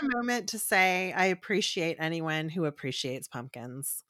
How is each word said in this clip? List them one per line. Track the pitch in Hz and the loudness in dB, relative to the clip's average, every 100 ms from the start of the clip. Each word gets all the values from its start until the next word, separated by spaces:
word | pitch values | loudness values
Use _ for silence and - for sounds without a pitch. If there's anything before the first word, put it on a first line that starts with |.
a | 285 240 | 0 0
moment | 240 240 196 | 0 0 -2
to | 220 | -6
say | - 196 185 180 185 | 2 6 6 4 0
I | 151 190 | 2 2
appreciate | 180 - 202 - - 165 - | 2 0 0 0 0 -2 0
anyone | 160 165 160 156 156 | -2 -2 0 -2 -2
who | 175 156 | 0 -2
appreciates | 143 135 127 131 131 127 | -2 -6 -4 -4 -6 -8
pumpkins? | 123 127 123 120 131 135 - - | -10 -10 -10 -10 -8 -8 -8 -12